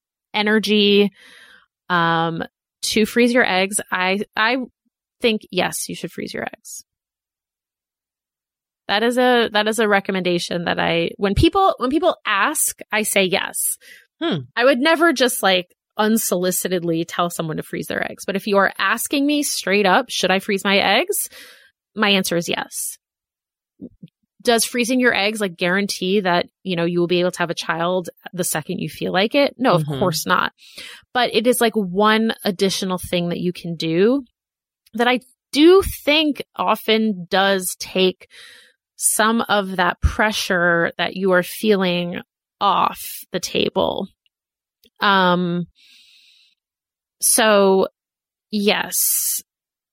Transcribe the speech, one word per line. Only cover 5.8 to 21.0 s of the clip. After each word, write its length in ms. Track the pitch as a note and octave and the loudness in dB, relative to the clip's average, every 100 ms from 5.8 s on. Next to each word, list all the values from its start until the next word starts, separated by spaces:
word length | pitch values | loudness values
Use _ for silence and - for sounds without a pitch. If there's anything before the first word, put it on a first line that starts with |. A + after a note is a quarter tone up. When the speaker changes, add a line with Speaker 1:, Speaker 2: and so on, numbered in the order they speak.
| - | -10
Speaker 1:
you 60 | |
should 180 | F3 G3 | -10 -12
freeze 220 | - - | -10 -10
your 120 | - - | -8 -10
eggs. 380 | - - - - _ _ _ _ _ _ _ _ _ _ _ _ _ _ _ _ _ _ _ - | -12 -18 -20 -20 _ _ _ _ _ _ _ _ _ _ _ _ _ _ _ _ _ _ _ -4
That 160 | G3+ | 0
is 140 | A#3 B3 | 0 2
a, 320 | B3+ A#3+ A3+ | 4 4 2
that 140 | G#3+ G#3+ | 0 0
is 120 | A3+ | 0
a 80 | G#3+ | 2
recommendation 800 | G3 G3 F#3+ F3+ F3 - F3+ F3 | 2 0 -2 0 -2 -2 -4 -4
that 140 | F3 | -2
I, 320 | F3 E3+ E3+ - | 0 0 -2 -2
when 180 | G3 G3+ | -2 2
people, 400 | E4 G4 F#4+ - | 4 4 2 2
when 120 | C#4 | -2
people 280 | D4+ F4 - - | 0 0 -2 0
ask, 540 | G3+ A3+ D4+ - - - | 0 0 0 -4 -6 -4
I 120 | G#3+ | -4
say 200 | G#3+ G3+ | 0 2
yes. 540 | F#3 F3 - - - - - - _ _ | 2 0 -4 -6 -6 -8 -12 -20 _ _
Speaker 2:
Hmm. 180 | E4+ F3+ B2 - | -4 -4 -4 0
Speaker 1:
I 100 | B3 | 2
would 140 | C4+ | 4
never 340 | D4+ D#4+ E4 | 2 4 4
just, 300 | C4 A#3+ - | 4 0 2
like, 240 | G3 F#3 F3 _ _ - | 2 0 -2 _ _ -2
unsolicitedly 1080 | G#3+ A3+ - F#3 F#3 F3 F#3 F3+ E3+ E3 E3+ | 2 2 0 -2 0 -2 -2 -2 0 -2 -2
tell 220 | - F3 | -2 -4
someone 280 | - E3 D#3+ | -4 -6 -6
to 60 | |
freeze 240 | - F3 - | -8 -10 -6
their 160 | - | -6
eggs. 220 | - - - | -6 -8 -6
But 100 | G3 | -6
if 120 | A3 | 0
you 100 | G3 | 2
are 160 | F#3+ - | 0 0
asking 480 | F#3+ A3+ - C#4+ C#4+ | -2 -2 -2 -2 0
me 180 | D4 | 0
straight 420 | D4 - - G3+ F#3+ | -2 -4 -2 0 4
up, 220 | G3+ C4 | 2 0
"Should 220 | - F#3 | -4 0
I 80 | F#3+ | -2
freeze 240 | - G3 | -2 -4
my 140 | G3+ G3 | 0 2
eggs?" 520 | F#3 G#3+ | 2 2